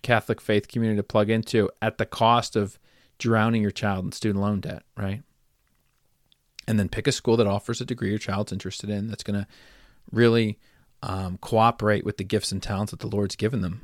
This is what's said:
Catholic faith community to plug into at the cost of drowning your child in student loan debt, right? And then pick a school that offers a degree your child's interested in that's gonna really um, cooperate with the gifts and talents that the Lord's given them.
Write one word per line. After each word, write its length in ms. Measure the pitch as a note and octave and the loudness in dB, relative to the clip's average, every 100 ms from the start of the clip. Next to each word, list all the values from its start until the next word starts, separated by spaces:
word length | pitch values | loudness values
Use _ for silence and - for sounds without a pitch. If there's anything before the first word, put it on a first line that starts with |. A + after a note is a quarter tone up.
Catholic 360 | - A2+ - A2 | 4 2 2 -4
faith 280 | - G#2 - | 2 0 2
community 300 | A#2+ A2+ G#2 | -2 0 0
to 60 | |
plug 260 | G2 A2 G#2 | 2 2 4
into 400 | A2+ A2 A2+ G2 _ | 0 2 2 2 _
at 160 | A2 - | -4 -2
the 80 | |
cost 500 | A2+ - A2+ A#2 - | -6 2 4 4 2
of 240 | A2+ G2+ - _ _ _ _ | -2 -2 -6 _ _ _ _
drowning 440 | A#2 A2+ A2 A2+ | 2 2 4 2
your 100 | G#2 | 0
child 340 | - G#2 F#2+ | 0 -2 -2
in 60 | F#2 | -4
student 300 | - G#2+ G2 | -4 -2 0
loan 200 | G2+ G2+ | 0 -2
debt, 220 | F#2 F#2+ _ - | -4 -10 _ -8
right? 240 | G2 G#2 - _ _ _ _ _ _ _ _ _ _ _ _ - - | -6 -6 -12 _ _ _ _ _ _ _ _ _ _ _ _ -14 -2
And 120 | A2 | 0
then 100 | F#2 | 0
pick 160 | A2 | 0
a 60 | C#3+ | -2
school 260 | - - A2+ | 0 2 4
that 80 | |
offers 360 | G#2 G2+ - A#2 | 4 2 -2 -6
a 40 | |
degree 240 | B2 A#2+ G2 | -6 -4 -2
your 80 | G#2 | -2
child's 340 | - G2 G#2+ | -2 -4 -4
interested 380 | G2 F#2 - G2+ | -6 -8 -10 -6
in 180 | G#2 A2 | -4 -6
that's 160 | G#2 | -8
gonna 240 | - G2+ G2 - - - - _ - | -4 -4 -4 -14 -20 -20 -20 _ -6
really 460 | A2 A#2 A#2 A2 G#2 _ _ _ _ | 4 6 6 0 -4 _ _ _ _
um, 340 | - F#2+ F#2 F#2 | -8 -6 -6 -8
cooperate 680 | - A2+ A#2 A#2 G#2+ G#2 | 0 4 4 4 0 2
with 120 | - G#2 | -2 -6
the 60 | |
gifts 280 | G2 G#2+ - | -2 -2 -2
and 100 | F#2+ | -6
talents 300 | - G2 G#2 | -4 -4 -4
that 80 | - | -6
the 80 | A2+ | -4
Lord's 280 | G#2 G2+ | -2 -2
given 260 | - G#2+ C3 | -2 -2 -2
them. 200 | F2 G2 | -4 -8